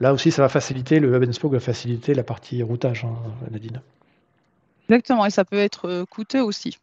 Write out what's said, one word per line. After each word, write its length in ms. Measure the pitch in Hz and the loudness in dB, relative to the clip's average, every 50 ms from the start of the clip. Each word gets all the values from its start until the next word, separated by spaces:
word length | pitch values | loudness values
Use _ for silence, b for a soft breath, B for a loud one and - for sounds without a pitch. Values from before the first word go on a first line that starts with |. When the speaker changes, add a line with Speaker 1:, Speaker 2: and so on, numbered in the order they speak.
Speaker 1:
Là 120 | 120 131 139 | 2 2 4
aussi, 200 | 127 - 165 160 | 4 2 2 4
ça 100 | - 139 | 4 2
va 60 | 131 | 4
faciliter, 500 | - 147 - - 139 131 127 127 156 156 | 4 0 -2 -2 -6 -8 0 2 4 4
le 160 | 151 131 123 | 4 4 4
hub 140 | 127 127 123 | 4 2 0
and 40 | 120 | -2
spoke 200 | - - 151 135 | -2 -2 0 0
va 80 | 123 | 0
faciliter 540 | - - 117 - - 120 120 117 117 - 147 | 0 -2 -4 -4 -4 -6 -6 -4 0 0 0
la 100 | 131 123 | 0 0
partie 380 | - 113 - - - - 120 117 | -4 -8 -10 -10 -8 -4 -4 -2
routage, 420 | 110 120 120 - 131 123 113 - | -2 -4 -2 -2 -2 -2 -2 -6
hein, 100 | 117 113 117 117 113 110 120 127 117 | -8 -8 -8 -10 -10 -10 -10 -12 -10
Nadine. 300 | 113 107 110 113 113 127 - _ _ _ _ _ _ _ _ _ _ _ _ _ _ _ _ _ _ _ _ _ | -10 -12 -12 -10 -12 -14 -14 _ _ _ _ _ _ _ _ _ _ _ _ _ _ _ _ _ _ _ _ _
Speaker 2:
Exactement, 360 | 220 247 226 - 262 233 208 | 4 4 4 2 2 2 2
et 60 | 202 | 2
ça 140 | 202 - 185 | 2 0 0
peut 140 | - - 202 | 0 2 0
être, 300 | 202 208 - - - 175 | 0 0 -2 -4 -8 -6
euh, 160 | 180 175 180 | -4 -4 -6
coûteux 380 | - - - 220 - - 269 262 | -8 -8 -12 -12 -4 -2 0 0
aussi, 360 | 214 202 - - - - - | 0 -2 -6 -8 -10 -12 -12